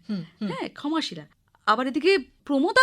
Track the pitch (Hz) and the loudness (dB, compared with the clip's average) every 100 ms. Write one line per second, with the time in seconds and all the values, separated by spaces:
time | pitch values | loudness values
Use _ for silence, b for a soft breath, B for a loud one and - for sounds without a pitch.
0 | - 196 160 - 208 508 - - 294 320 | -10 -10 -10 -10 -8 -6 -10 -8 -4 -4
1 | - 160 147 _ _ _ - 220 262 277 | -4 -10 -18 _ _ _ -2 0 0 0
2 | 349 381 - _ - 277 349 508 | 2 2 0 _ -2 0 2 4